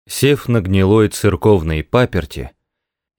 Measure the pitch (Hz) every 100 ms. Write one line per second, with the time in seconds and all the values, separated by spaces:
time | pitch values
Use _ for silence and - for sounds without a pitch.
0 | - - 139 143 - 117 92 95 95 110
1 | 104 - 104 90 107 98 80 78 - 120
2 | 123 90 78 - 64 _ _ _ _ _
3 | _